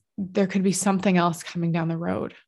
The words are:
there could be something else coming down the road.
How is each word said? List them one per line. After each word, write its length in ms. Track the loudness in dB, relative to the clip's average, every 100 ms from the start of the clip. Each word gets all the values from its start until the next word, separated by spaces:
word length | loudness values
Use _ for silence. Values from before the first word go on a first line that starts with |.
| _ -10
there 300 | -6 -2 0
could 160 | 2
be 80 | 0
something 460 | 0 0 0 2 4
else 260 | 4 0
coming 280 | -8 -4 -2
down 180 | 0 -2
the 80 | -4
road. 380 | -4 -4 -6 -10